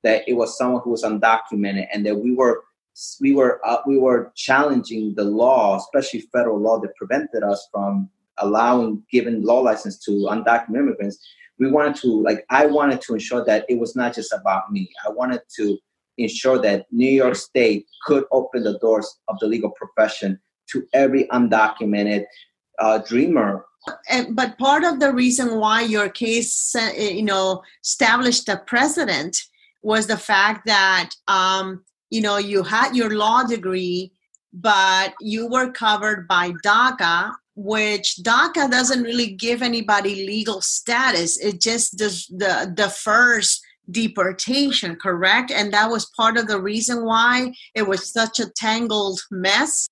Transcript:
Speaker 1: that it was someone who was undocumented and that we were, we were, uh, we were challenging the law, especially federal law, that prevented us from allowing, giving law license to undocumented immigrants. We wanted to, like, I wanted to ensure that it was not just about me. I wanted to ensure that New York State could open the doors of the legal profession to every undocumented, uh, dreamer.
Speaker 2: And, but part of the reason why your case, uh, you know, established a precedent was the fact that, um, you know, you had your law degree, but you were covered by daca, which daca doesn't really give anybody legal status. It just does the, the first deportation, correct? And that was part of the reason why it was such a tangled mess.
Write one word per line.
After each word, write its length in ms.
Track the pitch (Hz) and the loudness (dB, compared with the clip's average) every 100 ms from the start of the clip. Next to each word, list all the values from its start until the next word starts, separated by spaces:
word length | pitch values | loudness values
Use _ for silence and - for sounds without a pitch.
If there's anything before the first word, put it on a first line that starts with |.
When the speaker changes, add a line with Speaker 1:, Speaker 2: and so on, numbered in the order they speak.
Speaker 1:
that 240 | 113 110 - | 4 2 2
it 60 | |
was 240 | 120 113 - | 0 0 -2
someone 240 | 123 123 | -2 0
who 80 | 120 | -2
was 120 | 110 | -2
undocumented 840 | 110 107 101 110 - 107 101 98 - | -2 2 4 2 0 -4 -2 -4 -6
and 140 | 104 104 | -4 -2
that 100 | 104 | -2
we 180 | 117 127 | -2 2
were, 280 | 127 117 - _ _ - - - | 2 2 -6 _ _ -18 -18 -2
we 140 | 139 | 2
were, 260 | 139 127 - 110 | 4 4 2 -2
uh, 120 | 120 139 | -2 2
we 100 | 135 | 2
were 340 | 131 120 - - | 4 2 -2 -12
challenging 800 | - 135 147 131 113 113 107 98 | 0 2 4 0 -2 -6 -4 -2
the 80 | |
law, 540 | 101 107 120 131 104 95 | -2 2 4 4 4 0
especially 440 | - 139 - 117 - | 0 -2 -2 -8 -4
federal 280 | 123 117 107 | -2 0 0
law, 200 | 107 113 | 2 0
that 160 | 104 - | -2 -10
prevented 460 | 95 131 151 113 | -4 -4 -2 -4
us 240 | 104 101 - | -2 -4 -4
from 380 | 104 101 98 95 _ _ - | -6 -2 -2 -4 _ _ -6
allowing, 640 | 101 107 117 123 113 104 - | 0 2 4 2 0 -4 0
giving 300 | 123 117 113 | 0 0 -2
law 180 | 104 123 | 2 4
license 380 | 127 107 107 95 - | 4 0 -4 -10 -4
to 60 | 101 98 | -2 0
undocumented 480 | 107 113 117 120 117 | 0 2 2 2 0
immigrants. 400 | 139 - 101 - - _ - _ | 0 -2 -6 -8 -20 _ -20 _
We 140 | 135 | 2
wanted 240 | 147 147 143 | 4 2 0
to, 200 | 127 107 | 0 2
like, 240 | 107 107 - | 2 -2 0
I 160 | 131 151 | 4 4
wanted 340 | 147 143 127 | 4 2 0
to 120 | - 113 | -4 -6
ensure 280 | - 123 117 | -4 -2 2
that 200 | 110 - | 0 2
it 120 | 120 | -2
was 160 | 117 127 | -2 -2
not 180 | 120 | -4
just 180 | 120 110 | -4 -8
about 400 | 104 98 95 95 | -4 -2 -2 -2
me. 200 | 101 92 - 107 | -6 -6 -8 -10
I 40 | |
wanted 320 | 110 127 123 _ - | -4 -4 -4 _ -4
to 200 | 104 101 _ _ _ - | -2 -2 _ _ _ -6
ensure 400 | 113 - 131 131 | -6 -2 0 2
that 240 | 104 101 - | 2 0 -2
New 180 | 120 131 | 0 4
York 260 | 135 127 104 | 4 4 0
State 500 | - 127 113 104 - - - | -2 2 2 2 -4 -16 0
could 180 | 139 139 | 0 2
open 320 | 131 131 127 | 0 0 -2
the 160 | 107 101 | -4 0
doors 380 | 113 110 104 - - | 2 2 0 -12 -10
of 100 | 101 | -4
the 80 | 107 | -2
legal 240 | 113 110 | -2 -4
profession 680 | - 101 - 107 - 101 95 _ _ _ | -6 -8 0 0 0 -4 -6 _ _ _
to 120 | 135 - | -8 0
every 320 | 131 139 135 - | 2 4 2 2
undocumented, 1000 | 123 120 110 107 - 110 104 104 104 101 - _ _ _ - | 2 2 4 2 0 -2 0 0 -2 -4 -14 _ _ _ -2
uh, 200 | 110 110 | 2 2
dreamer. 680 | 104 117 160 156 104 98 - _ - - - | 0 0 2 2 0 -2 -10 _ -16 -16 -4
Speaker 2:
And, 260 | 254 247 233 | -4 -2 -4
but 220 | 247 - | -4 -2
part 260 | 262 294 | 2 2
of 160 | 339 277 | 2 2
the 140 | 277 | 0
reason 460 | 247 247 247 247 220 | 2 2 2 -2 0
why 220 | 214 220 | 2 2
your 280 | 233 214 202 | 0 0 -2
case, 680 | - 233 233 233 - - 247 | -2 -2 -2 -2 -4 -2 -2
uh, 160 | 226 - | -4 -4
you 280 | 208 185 | -4 -2
know, 400 | 214 196 190 185 - _ | 0 0 0 -2 -8 _
established 680 | - - 233 240 247 240 - | -6 0 2 4 2 0 -2
a 80 | 190 | -6
precedent 800 | - 240 285 302 262 151 160 - - _ _ _ | -2 0 0 0 -2 -2 -2 -6 -8 _ _ _
was 240 | 214 214 208 | -2 0 0
the 100 | 214 | -4
fact 480 | - 202 202 214 - | 0 2 2 0 0
that, 460 | 208 190 185 175 - - | 2 4 2 -2 -10 -2
um, 560 | 190 185 190 190 190 _ _ _ | 0 2 0 -4 -10 _ _ _
you 100 | 226 | -2
know, 180 | 208 202 | 0 -2
you 260 | 202 202 | 0 -2
had 320 | 180 220 262 247 | 0 0 0 0
your 200 | 220 214 | 0 0
law 280 | 214 233 | 2 2
degree, 680 | 247 226 185 185 180 180 185 _ _ _ _ | 2 -4 -4 -4 -4 -4 -6 _ _ _ _
but 600 | 180 190 202 190 190 190 - | -4 2 4 4 2 0 -6
you 260 | 214 220 233 | -6 -6 -2
were 240 | 254 254 | 0 0
covered 560 | 254 226 208 208 208 170 | -2 0 0 0 -4 0
by 240 | 185 175 175 208 | 0 0 -2 2
daca, 680 | 214 254 254 170 170 202 - _ - | 4 4 2 0 0 -2 -8 _ -12
which 600 | 196 220 214 208 196 - | -4 0 0 0 -4 -4
daca 460 | 185 233 330 339 277 | 0 2 2 2 2
doesn't 340 | 247 247 262 | 2 2 0
really 240 | 233 240 233 | -2 -2 -2
give 340 | 190 226 233 | -4 -4 -2
anybody 640 | 247 233 214 202 196 196 190 | -2 -2 0 0 0 -4 -6
legal 340 | 214 220 196 | -4 -4 -4
status. 760 | - - - 240 262 185 170 - | -4 -4 -2 0 0 0 -2 -2
It 220 | 208 175 | -4 -2
just 360 | 226 233 226 185 | -2 0 -2 -2
does 280 | 214 175 - | -4 -4 -12
the, 460 | 180 196 151 180 175 | -4 -2 0 -2 -2
the 140 | 202 | -2
first 720 | 202 - 214 247 226 202 - - _ - | -2 0 4 4 4 0 -2 -6 _ -8
deportation, 1080 | 180 226 - 185 185 - 262 285 240 185 165 | -4 -2 0 -2 -2 -2 0 2 0 -4 -6
correct? 540 | 196 175 185 220 247 | -4 0 2 2 0
And 200 | 170 208 | -4 0
that 160 | 208 220 | 2 2
was 180 | 233 - - | 0 -6 0
part 180 | 226 226 | 2 2
of 100 | 220 | -2
the 140 | 202 | -2
reason 440 | 190 214 226 240 226 | -2 -4 -2 -4 0
why 480 | 226 233 247 254 254 - | 2 2 2 -2 -8 -12
it 140 | 226 202 | -4 -2
was 240 | 190 - | -2 -4
such 280 | 233 226 226 | -2 -2 -2
a 100 | 208 | -6
tangled 720 | - 220 226 233 214 196 185 - | -4 -2 -2 -2 -2 -2 -6 -10
mess. 560 | 190 185 208 294 - - | -4 0 2 2 -2 -6